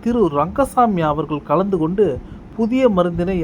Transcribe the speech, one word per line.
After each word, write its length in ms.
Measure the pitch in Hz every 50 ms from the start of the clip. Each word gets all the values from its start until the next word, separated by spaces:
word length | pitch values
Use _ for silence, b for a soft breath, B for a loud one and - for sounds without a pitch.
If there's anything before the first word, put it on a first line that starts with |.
திரு 220 | - 226 240 240 208 165
ரங்கசாமி 760 | 143 143 151 180 - - 269 262 - 262 240 226 202 170 160
அவர்கள் 440 | 151 147 156 151 143 156 143 - -
கலந்து 280 | - 170 190 202 185 165
கொண்டு 280 | 156 160 185 208 208 165 127 123 - B B B B B -
புதிய 320 | - 226 214 247 262 262 233
மருந்தினை 500 | 196 180 175 180 170 165 175 180 190 180